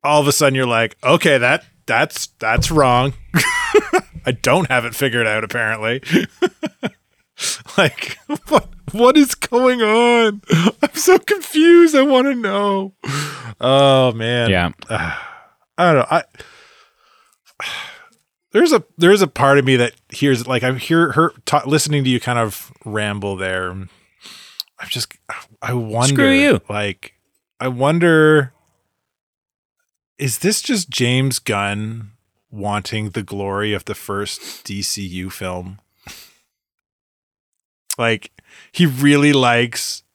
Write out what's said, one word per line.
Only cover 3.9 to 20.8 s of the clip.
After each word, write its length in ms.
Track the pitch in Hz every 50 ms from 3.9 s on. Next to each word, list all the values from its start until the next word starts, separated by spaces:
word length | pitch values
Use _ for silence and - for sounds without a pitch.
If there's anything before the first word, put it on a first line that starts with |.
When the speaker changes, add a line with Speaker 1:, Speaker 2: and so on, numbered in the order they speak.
| - 381 - _ - 160 -
Speaker 1:
I 60 | 131 123 -
don't 260 | - 127 135 185 170 -
have 160 | 131 123 117
it 100 | 117 113
figured 320 | - 143 131 113 123 117
out, 160 | 110 107 110 110
apparently. 580 | 101 - 120 113 107 113 110 107 113 120 135 -
<laughs> 40 | - 156 - - - _ _ - - _ _ - 302 _ _ - - _ _ _ _ _ _ _ _ _ - - - - - - - -
Like, 400 | - 180 147 - - - - - - _ - 294 - _
what, 220 | - 302 247 - - - - _ - -
what 240 | 214 240 254 277
is 180 | 311 285 254 -
going 460 | _ - - 247 240 254 254 254 240
on? 600 | 226 214 214 233 240 240 240 233 226 214 208 208 _ - 185 160 170 220 - _
I'm 120 | - 285 -
so 260 | 311 - 359 370 403
confused. 760 | - - 415 381 311 - - 311 320 339 339 339 339 320 302
I 80 | 269
wanna 320 | 269 294 269 254 254 277 269
know. 600 | 240 226 196 196 202 202 202 196 196 196 196 _ _ - 139 139 147 147 147 143 135 123 117 107 _
Oh, 540 | - 127 135 139 139 139 135 131 127 127 113
man. 360 | 113 113 117 120 123 117 113
Speaker 2:
Yeah. 220 | 95 90 87 85 - _
Speaker 1:
<sighs> 80 | - -
I 1040 | 113 101 82 82 78 - - - - - - _ _ _ _ _ _ - 180 175 156
don't 20 |
know. 80 | 131 120 -
I, 140 | 151 170 - _ _ - - - - - - _ _ _ _ _ _ _ _ _ _ _ _ _ _ _ _ _ _ _
<sighs> 60 | - - - - - - - - - _ _ _ _ _ _ _ _ _ -
there's 180 | 208 349 320
a, 140 | 302 220 - _ _
there's 240 | - 170 175 202 202
a 60 | 190
part 300 | 139 _ - 143 135 139
of 80 | 143 131
me 100 | 131 131
that 160 | 120 120 117 _ _ _
hears, 400 | _ - - 143 143 131 113 123
like, 160 | 127 127 120 127
I'm 140 | 127 131
hear, 340 | 123